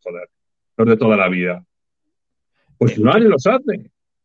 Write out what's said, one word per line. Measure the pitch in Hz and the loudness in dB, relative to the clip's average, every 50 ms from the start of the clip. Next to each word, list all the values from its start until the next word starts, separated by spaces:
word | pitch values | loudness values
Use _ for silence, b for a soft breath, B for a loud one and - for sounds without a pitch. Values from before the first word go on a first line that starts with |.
| _ | _
joder? | 92 85 87 87 - _ _ _ _ _ _ _ _ _ | -16 -14 -14 -16 -20 _ _ _ _ _ _ _ _ _
Los | - 113 113 | -2 0 2
de | 113 110 | 2 2
toda | 113 113 107 | 2 0 2
la | 101 95 92 | 2 0 0
vida. | 90 92 90 90 90 87 - _ _ _ _ _ _ _ _ _ _ _ _ _ _ _ _ _ _ _ _ _ _ _ | -2 -2 -4 -4 -6 -8 -12 _ _ _ _ _ _ _ _ _ _ _ _ _ _ _ _ _ _ _ _ _ _ _
Pues | 120 - - - | -2 -2 0 0
nadie | 107 120 160 214 233 220 | 2 2 4 4 4 2
los | 180 135 - 185 | 2 2 0 0
hace. | 240 262 269 277 190 - - - _ _ _ _ _ _ _ | 0 0 -2 -4 -8 -8 -10 -16 _ _ _ _ _ _ _